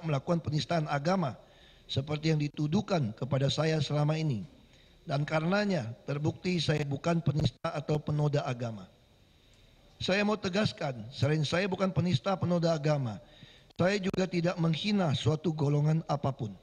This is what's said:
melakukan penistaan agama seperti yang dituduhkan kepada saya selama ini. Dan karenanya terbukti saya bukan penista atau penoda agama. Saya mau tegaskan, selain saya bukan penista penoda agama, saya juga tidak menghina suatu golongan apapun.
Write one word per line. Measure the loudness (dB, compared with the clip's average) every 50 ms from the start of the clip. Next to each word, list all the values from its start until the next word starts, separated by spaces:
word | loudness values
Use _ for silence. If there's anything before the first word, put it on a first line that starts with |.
| 0 -2
melakukan | -2 -2 0 0 0 0
penistaan | 0 -2 -2 -2 -2 0 0 0 0 0
agama | -2 -2 0 0 0 0 0 -2 -4 -8 -14 -20 -20 -20 -20 -20 -20 -20 -12 -6
seperti | -4 -4 -4 -2 -4 -2 2 2
yang | 2 2
dituduhkan | 2 -2 -4 -4 -4 0 0 0 0 0 0 0 0 0 -2 -4
kepada | -4 -2 0 0 2 2
saya | 2 2 0 2 2 0 0
selama | 0 0 0 2 2 0
ini. | 0 0 -2 -2 -2 -6 -10 -14 -20 -20 -20 -20 -20 -20 -20 -20 -16 -8 -4
Dan | -2 -2 -2
karenanya | 0 0 0 0 2 2 2 2 0 0 -2 -2 -4 -8 -10 -8
terbukti | -6 -4 -2 -2 -2 -2 -2 -2 -2 -2 0
saya | 0 0 0 0 0
bukan | -2 -4 -4 0 0 0 0 0
penista | 0 0 2 2 0 0 -2 -6 -6 -4
atau | -4 -2 -2 -2 -2
penoda | 0 -2 0 0 2 2 2 0 0
agama. | -2 -4 -4 -6 -8 -8 -10 -14 -16 -20 _ _ _ _ _ -20 -20 -20 _ _ _ -20 -20 -20 -20 -20 -20 -20 -20 -14 -6
Saya | -2 0 2 2
mau | 2 2 0 0
tegaskan, | -2 -2 0 0 0 0 -2 -4 -6 -6 -6 -6 -10 -12
selain | -6 -2 0 2 2 2
saya | 0 0 0 0 0
bukan | 0 0 0 0 0
penista | 0 2 0 2 2 0 0 0 -2 0
penoda | 0 2 2 2 4 2 2 2
agama, | 2 0 0 0 0 -4 -6 -8 -12 -18 -20 -20 -20 -20 -20 -20 -20 -10 -2
saya | 0 2 2 2 2
juga | 0 -2 0 0 0 0
tidak | 0 0 0 0 0 2
menghina | 2 2 2 0 0 0 2 2 2 2 0 2
suatu | 2 2 0 2 0 -2
golongan | 0 0 2 2 2 4 4 4 2 2 0
apapun. | 0 -2 0 0 -2 -2 -2 -6 -8 -8 -10